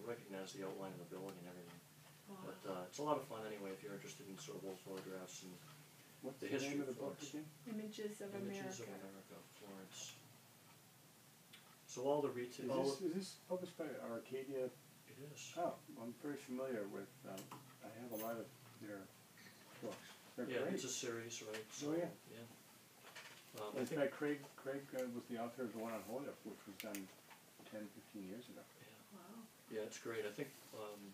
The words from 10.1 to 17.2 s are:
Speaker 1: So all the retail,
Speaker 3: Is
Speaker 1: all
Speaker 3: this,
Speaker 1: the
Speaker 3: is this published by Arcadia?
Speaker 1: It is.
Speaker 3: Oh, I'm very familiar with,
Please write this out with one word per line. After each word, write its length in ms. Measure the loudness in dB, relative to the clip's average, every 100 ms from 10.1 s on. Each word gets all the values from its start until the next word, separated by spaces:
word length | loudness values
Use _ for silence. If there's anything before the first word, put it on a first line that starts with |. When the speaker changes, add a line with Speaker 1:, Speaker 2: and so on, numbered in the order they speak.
| -6 -12 -16 -16 -18 -18 -18 -18 -18 -18 -18 -18 -18 -16 -16 -16 -14 -6
Speaker 1:
So 160 | 4
all 160 | 8 10
the 60 | 8
retail, 380 | 6 0 2 6
Speaker 3:
Is 40 |
Speaker 1:
all 120 | 8
Speaker 3:
this, 160 | 8 6
Speaker 1:
the 80 | 6
Speaker 3:
is 60 | 4
this 140 | 2 -2 2
published 300 | 2 2 0
by 80 | 0 0 0
Arcadia? 560 | 0 2 0 2 4 4 0 -16 -16 -14
Speaker 1:
It 100 | -10 -8
is. 220 | -6 -2 4
Speaker 3:
Oh, 160 | 4 4 -4 -4
I'm 80 | -2 0
very 140 | 0 0
familiar 480 | 2 2 4 4 2
with, 160 | 0 -4 -6